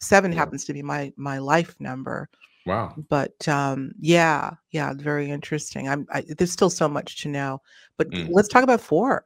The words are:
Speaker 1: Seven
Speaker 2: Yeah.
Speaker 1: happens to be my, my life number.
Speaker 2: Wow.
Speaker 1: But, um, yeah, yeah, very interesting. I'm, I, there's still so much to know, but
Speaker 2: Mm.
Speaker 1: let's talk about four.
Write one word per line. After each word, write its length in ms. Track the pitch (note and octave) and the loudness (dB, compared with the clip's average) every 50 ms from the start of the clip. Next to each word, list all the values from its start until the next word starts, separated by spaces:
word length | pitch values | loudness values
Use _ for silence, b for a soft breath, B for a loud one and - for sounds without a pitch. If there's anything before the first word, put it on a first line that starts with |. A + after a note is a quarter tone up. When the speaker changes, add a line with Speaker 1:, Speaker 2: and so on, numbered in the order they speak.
Speaker 1:
Seven 300 | - - - G3 G3 F#3+ E3+ | 0 4 4 6 6 4 2
Speaker 2:
Yeah. 60 | E3+ | 0
Speaker 1:
happens 260 | D3+ D3+ D3+ C#3 - | -2 -2 -4 -8 -8
to 60 | - C#3+ | -8 -8
be 80 | C#3+ C#3+ | -8 -6
my, 300 | C#3+ C#3+ D3 C#3+ C#3 - | -6 -6 -6 -6 -8 -8
my 200 | - C#3 C#3 C#3 C3+ | -8 -8 -6 -6 -4
life 360 | C3+ C#3 D3+ E3+ E3+ - - - | 0 2 4 4 2 2 -4 -12
number. 500 | C#3+ C3+ B2+ C3 C3 - B2 - D3 - _ b b b b b - | -10 -10 -10 -8 -8 -8 -8 -8 -8 -10 _ b b b b b -6
Speaker 2:
Wow. 280 | - F#2 A2 A2+ A2+ - - D3+ - | -2 -2 -2 -2 -4 -8 -12 -6 -2
Speaker 1:
But, 380 | D#3+ C#3+ C3+ - - - - - | 0 0 0 -2 -6 -6 -4 -2
um, 440 | D3 C#3+ C#3 C#3 C3+ C3 C3+ - - - | 0 0 0 0 -2 -4 -6 -8 -10 -4
yeah, 520 | D#3 D#3 E3+ E3+ E3 E3 D#3 C#3+ - - E3 - _ _ - | 2 4 6 6 6 4 4 2 -2 -4 -8 -10 _ _ -6
yeah, 200 | D#3 C#3+ C#3 C#3 | -4 -4 -4 -4
very 360 | C#3 C#3+ D3 D3 D3 C#3+ C#3+ | -4 -4 -2 -2 -2 -2 -4
interesting. 580 | C#3+ C#3+ - - D#3 D3+ - - - C#3 C3+ C3+ | -6 -8 -6 -6 -6 -6 -6 -6 -10 -8 -4 -4
I'm, 160 | C#3 D3 C#3 - - | -4 -4 -4 -4 -6
I, 100 | - - - D#3 | -6 -6 -4 -2
there's 140 | - F3+ F3 - | 0 0 0 2
still 180 | - G#3 F3+ | 2 2 2
so 180 | - - F3 D3 | 2 2 0 0
much 340 | D3 C#3+ - - - - - | 0 -2 -8 -8 -10 -10 -8
to 60 | D#3 | -6
know, 340 | C#3+ C#3 C#3 C3+ C3+ C3+ _ b b b b b b | -4 -4 -4 -4 -6 -8 _ b b b b b b
but 140 | - D#3+ - | -4 -4 -2
Speaker 2:
Mm. 180 | - F3+ E3+ D#3+ | -2 -4 -2 2
Speaker 1:
let's 180 | E3+ F#3 G#3 G3+ | 4 4 4 6
talk 140 | - B3 C4 | 6 4 6
about 160 | B3+ B3 A3 | 6 4 4
four. 440 | - - D3 D#3+ G#3+ C#4 B3+ - - | 2 2 2 2 4 2 0 0 -2